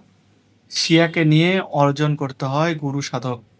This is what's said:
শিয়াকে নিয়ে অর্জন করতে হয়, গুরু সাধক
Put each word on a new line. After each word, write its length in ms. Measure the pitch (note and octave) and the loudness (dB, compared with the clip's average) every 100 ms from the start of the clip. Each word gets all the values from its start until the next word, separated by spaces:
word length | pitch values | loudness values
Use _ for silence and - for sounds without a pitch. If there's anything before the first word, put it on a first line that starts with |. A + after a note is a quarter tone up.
| - _ _ _ _ _ _ | -10 _ _ _ _ _ _
শিয়াকে 560 | - - E3 E3 E3+ D#3 | -6 2 4 4 2 4
নিয়ে 340 | D#3 E3+ F#3+ | 4 4 0
অর্জন 560 | - D3 C#3+ C#3+ D3+ D3 | -2 0 0 2 -2 -2
করতে 300 | C3+ - C3+ | -6 -6 -4
হয়, 300 | C#3 E3 D#3+ | -2 -2 -2
গুরু 260 | C#3+ C#3 | -6 -6
সাধক 400 | C3+ C3+ B2+ A#2+ - _ | -6 -6 -6 -8 -12 _